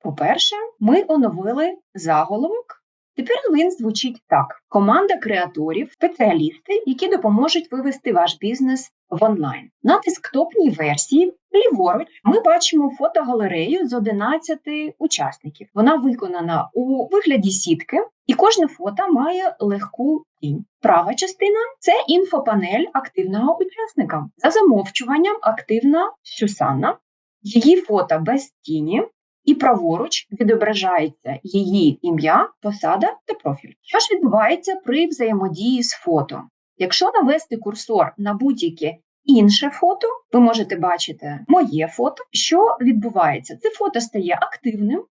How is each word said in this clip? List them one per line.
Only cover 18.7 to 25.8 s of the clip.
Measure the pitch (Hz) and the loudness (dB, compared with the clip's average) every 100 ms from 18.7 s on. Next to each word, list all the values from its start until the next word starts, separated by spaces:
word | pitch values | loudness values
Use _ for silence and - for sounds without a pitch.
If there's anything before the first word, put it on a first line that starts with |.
| - 320 208 381 | -2 -8 -4 0
має | 269 294 359 370 - | 0 0 -2 -4 -4
легку | 208 202 202 - 262 311 - _ | -4 -4 -8 -4 -2 -2 -6 _
тінь. | 147 143 - _ | -6 -6 -8 _
Права | - 175 147 | 2 4 2
частина — | - 381 381 392 427 494 - | -4 -6 -2 0 0 -2 -4
це | - 427 - | 0 2 2
інфопанель | 349 381 302 - 208 175 214 339 | 0 2 -2 0 -2 -2 -2 -2
активного | 269 262 - 190 202 262 339 | -4 -6 -6 -4 0 0 0
учасника. | 370 - 440 - 160 156 147 _ | -4 -8 -8 -6 -4 -6 -8 _
За | 311 | 0
замовчуванням | 427 392 214 196 - 247 294 370 427 | 4 4 4 0 -6 -2 0 0 0
активна | 220 220 - 220 | -2 -4 -2 0